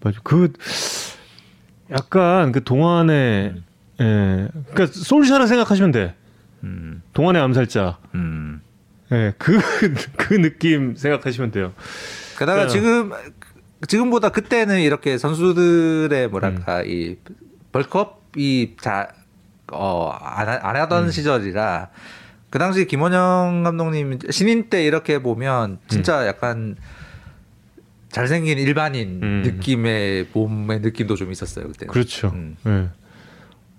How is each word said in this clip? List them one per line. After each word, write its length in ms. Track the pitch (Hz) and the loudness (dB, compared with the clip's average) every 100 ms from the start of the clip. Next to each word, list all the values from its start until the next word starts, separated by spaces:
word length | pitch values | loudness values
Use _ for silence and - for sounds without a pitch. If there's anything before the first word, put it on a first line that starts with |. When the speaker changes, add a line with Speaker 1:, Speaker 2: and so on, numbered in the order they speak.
Speaker 1:
맞아. 160 | 107 104 | -4 -4
그 300 | - 165 170 - - - - - - - - - - - _ _ - | 2 4 4 0 -10 -8 -6 -8 -10 -14 -20 -20 -20 -20 _ _ -8
약간 640 | 135 - 190 175 185 143 | -6 0 2 4 4 2
그 100 | 127 | 0
동안의, 920 | - 131 170 170 160 147 123 101 98 90 | 0 2 4 4 4 4 4 2 -2 -6
Speaker 2:
음. 100 | - _ _ - | -16 _ _ -2
Speaker 1:
예, 480 | 113 107 98 95 101 160 131 | 2 4 2 2 -2 -8 -4
그러니까 120 | - 175 190 | 0 0 -2
솔샤를 500 | - 294 262 277 233 | 2 4 6 6 4
생각하시면 440 | 240 220 196 185 | 4 2 4 4
돼. 240 | 123 87 - _ _ _ _ | 2 0 -6 _ _ _ _
Speaker 2:
음. 380 | 98 92 80 85 - | -14 -12 -12 -14 -6
Speaker 1:
동안의 300 | - 175 175 | 0 4 4
암살자. 560 | 131 127 117 113 90 85 - 90 | 4 2 2 0 -2 -4 -8 -6
Speaker 2:
음. 460 | 82 78 76 78 - _ _ _ - | -6 -6 -10 -12 -18 _ _ _ -2
Speaker 1:
예, 220 | 120 104 - | 0 0 0
그, 220 | 160 208 | 2 2
<laughs> 560 | - - 196 127 - - | 2 0 0 -2 -6 -6
그 200 | - 202 | 0 2
느낌 540 | 160 - 165 147 131 104 | 2 0 0 0 -2 -4
생각하시면 560 | 143 139 139 120 117 | -2 -2 -2 -4 -4
돼요. 220 | 107 92 - - - - - - - | -4 -4 -8 -16 -16 -14 -16 -14 -4
Speaker 2:
게다가 220 | 143 196 | 0 0
Speaker 1:
자. 40 | 190 | 2
Speaker 2:
지금, 420 | 196 226 240 202 107 139 - - - - _ - | 2 4 2 0 -8 -16 -20 -20 -20 -20 _ -2
지금보다 420 | 214 247 233 208 | 0 2 2 2
그때는 500 | 220 - 240 208 190 | 0 0 0 2 4
이렇게 380 | 151 143 143 123 | 2 2 0 0
선수들의 1120 | 151 160 180 175 175 170 160 160 156 139 120 | 0 2 2 4 4 4 4 2 2 0 0
뭐랄까, 500 | 95 95 92 90 90 | 0 -2 -2 -4 -4
Speaker 1:
음. 60 | 95 | -2
Speaker 2:
이 300 | 87 85 90 - - - - - | -4 -6 -10 -16 -20 -20 -20 -6
벌크업이 1040 | 139 139 190 208 - _ 147 139 127 113 - | -4 0 -2 -2 -8 _ -4 0 0 -2 -4
자, 300 | 117 98 101 - _ _ _ _ - | -4 -4 -4 -12 _ _ _ _ -12
어, 380 | - 98 87 80 - | -6 -2 -2 -4 -6
안 300 | 69 104 107 | -8 -6 -4
하-, 120 | 123 | -4
안 120 | 98 135 | -4 -2
하던 280 | 160 175 170 | 0 0 0
Speaker 1:
음. 60 | |
Speaker 2:
시절이라 760 | 156 147 123 98 98 107 85 92 - - - - - _ | 0 0 0 -2 -2 -2 -2 -8 -16 -20 -20 -20 -20 _
그 80 | 135 | -2
당시 300 | 185 190 185 | 0 0 0
김원영 760 | 139 170 180 185 180 180 175 | 0 2 2 2 2 2 0
감독님 560 | 170 165 160 156 139 127 - | 0 -2 -2 -2 -4 -6 -4
신인 400 | 143 208 233 214 | 0 2 2 2
때 140 | 185 151 | 0 2
이렇게 340 | 151 - 143 | 2 0 0
보면 580 | 127 113 135 127 104 90 - | 0 -2 0 0 -2 -6 -2
진짜 340 | 107 175 147 | 0 2 2
Speaker 1:
음. 40 | 107 | 0
Speaker 2:
약간 480 | - 120 113 110 - - - - - - - - _ _ _ _ _ - | -2 -4 -4 -6 -10 -16 -20 -20 -20 -20 -20 -20 _ _ _ _ _ -10
잘생긴 480 | - 127 165 156 135 | -4 -2 0 0 0
일반인 600 | 139 147 151 131 98 92 | 0 0 -2 -4 -6 -4
Speaker 1:
음. 180 | 104 101 92 | -2 0 0
Speaker 2:
느낌의 840 | 92 92 120 113 110 98 95 90 | -2 -2 0 0 0 0 -2 -2
몸의 480 | 110 110 107 104 107 | -2 -2 -2 -4 -2
느낌도 340 | 110 - 104 98 | -2 -2 -2 -4
좀 160 | 92 | -6
있었어요, 360 | 92 90 - 76 | -8 -12 -10 -14
그때는. 240 | 76 - | -14 -4
Speaker 1:
그렇죠. 360 | 123 117 - 98 | -2 -2 -2 -4
Speaker 2:
음. 280 | 90 78 80 110 | -4 -10 -6 -2
Speaker 1:
예. 220 | 98 90 - - - - - - _ _ | 0 -2 -8 -20 -20 -20 -20 -20 _ _